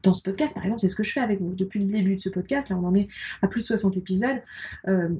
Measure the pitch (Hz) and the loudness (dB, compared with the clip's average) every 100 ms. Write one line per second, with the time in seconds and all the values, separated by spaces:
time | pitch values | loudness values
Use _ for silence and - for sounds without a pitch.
0 | 190 180 190 196 302 - 190 226 185 - | 6 4 0 -2 -2 0 -2 2 0 0
1 | 214 - 226 202 175 185 190 208 196 214 | -2 0 0 0 -2 -2 -2 0 0 2
2 | 190 190 190 185 185 277 277 185 175 190 | 2 0 -2 -4 -2 -2 -2 -2 4 4
3 | 196 - - - 190 233 - 226 190 185 | 2 -6 -12 -2 0 0 -2 2 2 0
4 | 180 185 247 262 - - - - - 190 | -2 0 0 -2 -8 -14 -14 -8 0 0
5 | 170 | 2